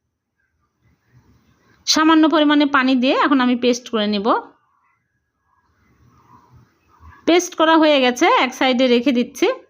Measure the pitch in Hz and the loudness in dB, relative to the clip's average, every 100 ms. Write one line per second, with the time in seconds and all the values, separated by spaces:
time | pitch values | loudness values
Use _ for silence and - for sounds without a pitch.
0 | _ _ _ _ _ _ _ _ _ _ | _ _ _ _ _ _ _ _ _ _
1 | _ _ _ _ _ _ _ _ - 302 | _ _ _ _ _ _ _ _ -4 0
2 | 311 320 311 320 294 294 294 285 262 262 | 2 2 2 2 2 0 0 0 0 0
3 | 262 480 339 277 247 240 247 240 - 220 | 0 0 0 0 0 -2 -2 -4 -6 -6
4 | 208 208 214 392 - _ _ _ _ _ | -4 -4 -2 -4 -6 _ _ _ _ _
5 | _ _ _ _ _ _ _ _ _ _ | _ _ _ _ _ _ _ _ _ _
6 | _ _ _ - _ - _ _ _ _ | _ _ _ -20 _ -20 _ _ _ _
7 | - - - 339 349 - 320 330 311 285 | -20 -8 0 0 0 -2 2 4 4 2
8 | 247 247 339 494 262 - 262 247 262 240 | 0 0 0 0 -2 -2 -2 0 2 2
9 | 240 254 233 - 403 - | 0 -2 -4 -2 -4 -4